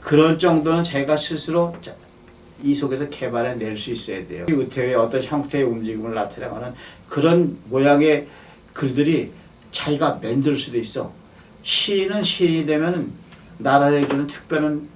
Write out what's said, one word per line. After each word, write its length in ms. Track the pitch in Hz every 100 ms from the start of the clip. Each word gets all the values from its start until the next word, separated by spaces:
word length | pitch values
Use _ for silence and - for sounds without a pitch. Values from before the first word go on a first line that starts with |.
그런 380 | - 147 160 160
정도는 460 | 175 160 151 165
제가 320 | 170 139 139 151
스스로 580 | - 156 151 165 170 170
자-, 140 | - - - - - - - -
이 120 | 139
속에서 340 | 143 139 131 147
개발해낼 680 | - 123 117 117 117 107 107
수 160 | -
있어야 340 | 117 - 95 90
돼요. 200 | 82 87
이 40 |
의태어의 420 | 151 127 - 123
어떤 280 | 123 113 127
형태의 420 | - 147 139 143
움직임을 500 | 127 113 110 110 113
나타내거나 600 | 110 101 - 120 113 123 - - - -
그런 500 | - 156 175 160 - -
모양의 600 | 131 139 143 156 143 147 - - - -
글들이 600 | - 135 123 147 151 - - - - -
자기가 500 | - - 147 151 -
만들 340 | 110 127 139 135
수도 220 | - 120
있어. 340 | 110 131 107 - - - - -
시인은 600 | - - - 202 190 208
시인이 440 | 180 - 180 160 147
되면은 460 | 151 165 180 - - - - - -
나라에 500 | 262 143 143 147 143
주는 180 | 139 143
특별한 600 | - - 156 151 147 147